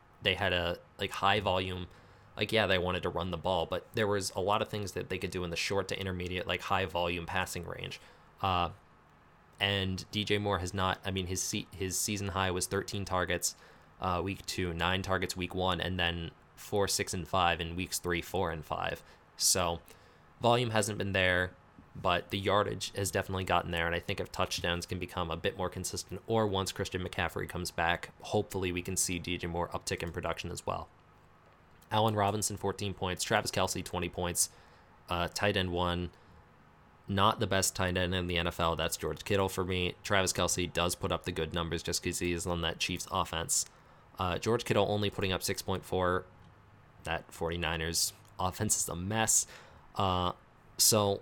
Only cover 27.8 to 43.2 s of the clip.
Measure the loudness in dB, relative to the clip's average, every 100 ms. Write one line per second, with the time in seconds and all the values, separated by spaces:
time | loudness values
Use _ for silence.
27.8 | 2 0 -4 -14 -2 0 0 -2 -2 -2
28.8 | -2 -2 -2 -2 -4 -4 -4 -4 -4 -6
29.8 | -6 -4 -4 -4 -4 -4 -6 -6 -4 -6
30.8 | -8 -18 -20 -20 -20 -20 -20 -20 -20 -20
31.8 | -2 4 4 4 2 2 -2 -2 -2 -2
32.8 | -4 -2 -2 -2 2 2 2 0 0 0
33.8 | -4 -2 -2 -2 0 0 -2 -4 -20 -20
34.8 | -20 -14 -4 -2 -2 2 2 2 0 0
35.8 | 0 0 -4 -8 -20 -20 -20 -20 -20 -20
36.8 | -20 -14 -2 4 4 4 2 2 2 2
37.8 | 2 2 2 0 0 0 0 2 2 2
38.8 | 0 -2 -4 -4 0 2 2 0 0 0
39.8 | -2 -4 2 2 4 2 0 0 0 0
40.8 | 0 0 -2 -2 -2 -2 -2 -2 -2 -2
41.8 | -2 -2 -2 -2 0 0 -2 -2 -2 -2
42.8 | -4 -4 -2 -2